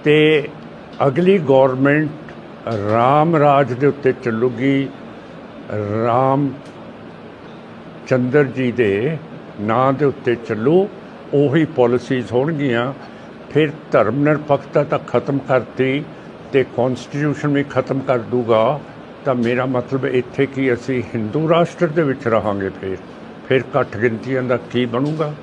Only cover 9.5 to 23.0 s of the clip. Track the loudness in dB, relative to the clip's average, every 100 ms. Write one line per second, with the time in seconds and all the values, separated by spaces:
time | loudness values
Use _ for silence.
9.5 | -6 0 2 2 2 0 0 -2 -2 -2
10.5 | -2 2 4 2 -6 -18 -18 -2 2 4
11.5 | 4 2 2 4 2 0 -4 0 0 0
12.5 | 0 0 0 0 -6 -14 -18 -18 -18 -2
13.5 | 0 0 -2 0 2 4 2 2 2 2
14.5 | -2 2 0 0 -2 0 -2 0 -4 0
15.5 | 0 0 -2 0 0 -6 -14 -18 -18 -2
16.5 | 0 0 0 0 -2 -6 -2 -2 0 0
17.5 | 0 0 -2 -2 -4 0 -2 0 -2 2
18.5 | 4 4 0 -6 -18 -18 -8 -2 0 0
19.5 | 0 0 -2 -2 -4 0 -2 -2 -2 -2
20.5 | 0 0 0 -2 -4 -2 -4 -4 -2 2
21.5 | 2 2 0 0 2 0 0 0 0 2
22.5 | -2 -4 -6 -8 -8